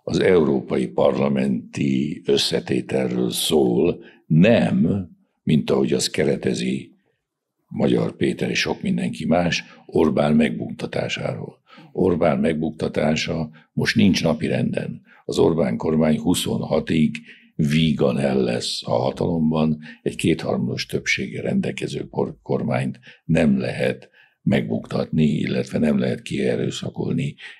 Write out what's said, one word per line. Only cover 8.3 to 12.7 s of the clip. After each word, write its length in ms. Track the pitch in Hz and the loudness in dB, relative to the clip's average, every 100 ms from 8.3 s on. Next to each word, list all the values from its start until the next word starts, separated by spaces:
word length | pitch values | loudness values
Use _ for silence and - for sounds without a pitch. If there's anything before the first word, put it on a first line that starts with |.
| - - | -2 -4
és 100 | - | -2
sok 220 | 78 - | -2 -4
mindenki 440 | 92 - 92 - 78 | -2 -2 -4 -4 0
más, 380 | 85 85 - - - - | 0 2 -2 -6 -20 -4
Orbán 500 | 82 78 69 73 78 | 2 2 2 2 4
megbuktatásáról. 1200 | 73 - 57 - - - - - - - - - _ - - | 2 -2 -8 -8 -6 -6 -6 -6 -6 -6 -10 -16 _ -20 -10
Orbán 480 | - 92 82 82 67 | 0 2 4 2 2
megbuktatása 1080 | 78 78 80 | 0 0 -4